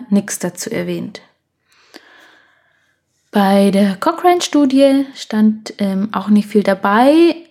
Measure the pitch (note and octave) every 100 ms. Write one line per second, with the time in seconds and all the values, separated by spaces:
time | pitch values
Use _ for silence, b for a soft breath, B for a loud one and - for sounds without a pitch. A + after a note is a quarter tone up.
0 | B3 G3+ F#3+ - F3+ - - F3 F3 F3
1 | - - _ _ _ _ b b b b
2 | b b b b b b b b b b
3 | b _ _ G#3+ G3 G3 G3 G3 G3+ F#3
4 | D#4 E4+ F4+ F4+ - D4+ C#4+ C4 C#4 C#4
5 | C4+ - - G#3+ A3 G#3+ - - G3 F#3+
6 | G#3 G3 G3 G#3 G#3 G#3 G3 F#3+ G3+ G#3
7 | C4 D#4+ E4+ D#4 -